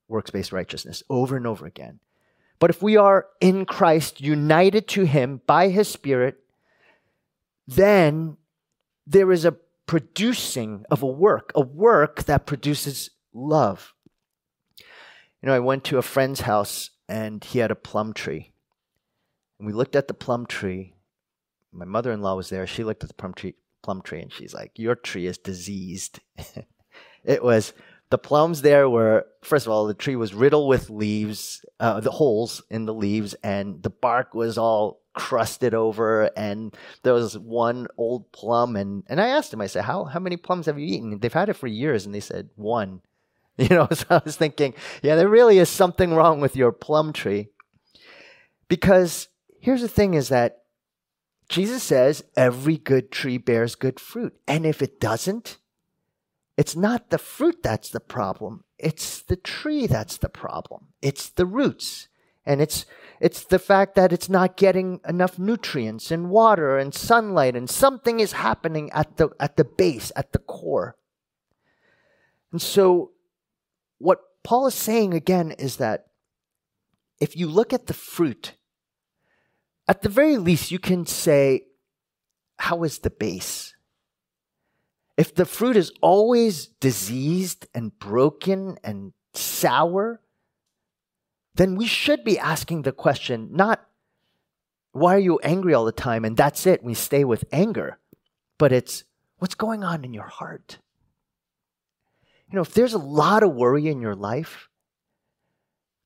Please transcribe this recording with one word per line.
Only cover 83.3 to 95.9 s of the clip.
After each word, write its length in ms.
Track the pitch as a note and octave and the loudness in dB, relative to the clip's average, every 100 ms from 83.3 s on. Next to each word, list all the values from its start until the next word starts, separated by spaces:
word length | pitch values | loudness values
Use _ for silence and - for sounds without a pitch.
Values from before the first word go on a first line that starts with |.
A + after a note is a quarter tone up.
| F2+ - - - _ _ _ _ _ _ _ _ _ _ _ _ _ _ - | -6 -10 -12 -14 _ _ _ _ _ _ _ _ _ _ _ _ _ _ -2
If 180 | E3 | 0
the 100 | - | 0
fruit 320 | F3 - A#3+ A3 | -2 0 2 2
is 160 | D#3+ - | 2 0
always 640 | D#3+ F#3+ A3 A#3+ A3+ D#3+ - | 4 6 6 4 2 0 -10
diseased 1040 | _ C3+ G#2 F#2+ B2+ C#3 F3+ F#3 - - | _ -2 -2 -4 -4 -2 -2 -4 -8 -12
and 240 | B2 A2+ - | -10 -10 -12
broken 800 | G2+ B2 C#3+ D3+ F#3 F#3+ F#3+ - | -4 2 2 2 -4 -4 -6 -12
and 300 | - G2+ G2 - _ | -12 -12 -14 -20 _
sour, 880 | - - - D#3+ B2+ E3 F#3+ A3 A#3 _ _ _ _ _ _ _ _ _ _ _ _ _ | -10 -8 -2 2 2 2 0 -4 -8 _ _ _ _ _ _ _ _ _ _ _ _ _
then 220 | - F#3 F#3 | 0 2 0
we 100 | A3+ | -2
should 380 | - - D4 | -2 0 0
be 140 | A3+ E3 | 0 0
asking 440 | - D#3 - E3 | 0 -4 -4 -6
the 100 | C#3 | -4
question, 580 | - D#3+ C3+ - A#2 A2 | -2 0 0 -4 -8 -4
not, 340 | D3 G3+ G#3+ _ _ _ _ _ _ _ _ _ _ _ | 0 0 0 _ _ _ _ _ _ _ _ _ _ _
"Why 240 | C3 F3 | 0 4
are 60 | G3 | 4
you 180 | F#3 D#3+ | 4 0
angry 280 | C#3+ F3+ F3+ | 0 0 2
all 120 | C#3 | 2
the 80 | A2+ | 2